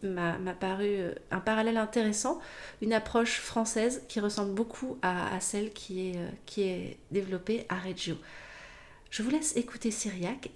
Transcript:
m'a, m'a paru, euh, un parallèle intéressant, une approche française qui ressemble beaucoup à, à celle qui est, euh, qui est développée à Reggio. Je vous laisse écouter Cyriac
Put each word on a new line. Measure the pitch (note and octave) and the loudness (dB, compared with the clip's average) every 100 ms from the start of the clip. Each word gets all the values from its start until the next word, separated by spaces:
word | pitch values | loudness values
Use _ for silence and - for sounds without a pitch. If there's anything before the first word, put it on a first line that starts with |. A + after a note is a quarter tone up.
m'a, | G3 F3+ E3+ E3+ | -2 2 2 2
m'a | F#3 | -2
paru, | F3+ F#3+ F#3+ G3+ | -2 0 2 2
euh, | G3+ F3 - - | 2 0 -4 -4
un | F#3 | -2
parallèle | G3+ A3 A3+ A3+ | 2 4 4 4
intéressant, | G#3+ A#3 G#3+ G#3 B3+ E4+ - - - - | 4 4 4 4 2 0 -4 -14 -12 -4
une | G#3+ | 2
approche | A3+ - A#3 A3+ - | 2 4 4 4 2
française | - A#3+ A3 A3+ A#3 B3+ - | 0 0 2 4 2 2 -4
qui | A3 | 0
ressemble | G#3 G#3 G3+ | 2 2 0
beaucoup | G3 A3+ - C4 C4 | 0 0 -2 -6 0
à, | F3+ F3+ F3 | 0 2 0
à | F#3 | 0
celle | - G3+ G#3+ | 0 0 -2
qui | - - F#3 F#3 | -6 -8 -4 -2
est, | F3 | -2
euh, | E3+ - | -6 -8
qui | - - | -6 0
est | F#3+ F3+ F#3 - - | 2 0 -4 -10 -2
développée | G3 F#3+ F#3 F#3 A3+ - | -2 0 -2 0 -2 0
à | F#3 | -4
Reggio. | F#3 F3+ E3+ D#3+ - - - - - - - - - | -4 -4 -4 -4 -8 -16 -16 -16 -18 -18 -20 -20 -10
Je | - | -2
vous | A3+ | 2
laisse | D4+ D#4 - | 2 2 0
écouter | A#3 - A#3 | -2 -2 -2
Cyriac | G#3 G#3+ F#3 F3 C4 - | -2 -4 -2 -4 -4 -6